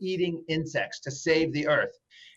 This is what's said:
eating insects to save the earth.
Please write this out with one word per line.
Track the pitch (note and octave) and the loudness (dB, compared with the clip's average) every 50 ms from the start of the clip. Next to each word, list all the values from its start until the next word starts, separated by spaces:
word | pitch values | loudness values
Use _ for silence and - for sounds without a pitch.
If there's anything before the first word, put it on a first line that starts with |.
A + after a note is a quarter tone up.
| F#3+ | -4
eating | F#3 F#3 E3 F3 F3 E3+ D#3+ E3 | -4 0 0 0 0 -2 -4 -4
insects | - D#3 D#3 D#3 - - B2+ G2 - - - | -2 -2 -2 -2 -2 -2 -2 -4 -4 -6 -10
to | - C#3 | -8 -8
save | C3+ - - E3 D#3+ D#3+ D#3+ D3 B2+ | -8 -2 2 2 4 4 4 2 0
the | D3 D3+ C#3+ | 0 2 2
earth. | D3 A#2+ G2+ G2 - _ _ _ - - - - - | 2 2 2 0 -4 _ _ _ -20 -20 -20 -20 -20